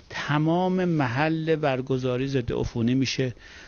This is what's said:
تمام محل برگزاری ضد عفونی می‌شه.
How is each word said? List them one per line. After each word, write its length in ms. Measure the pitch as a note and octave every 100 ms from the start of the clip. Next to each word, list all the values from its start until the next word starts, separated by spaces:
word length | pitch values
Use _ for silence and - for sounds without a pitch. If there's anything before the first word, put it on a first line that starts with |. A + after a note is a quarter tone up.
| -
تمام 720 | - - D3 D#3 F3 F#3 F#3
محل 720 | F3+ D#3 B2+ C3 D#3 D#3+ D#3+ D#3
برگزاری 720 | D3 C3 C3 C3 B2+ B2 C#3
ضد 240 | C3+ A#2+
عفونی 420 | A#2+ A#2 A#2+ A#2
می‌شه. 400 | C3 B2 - C3 - - -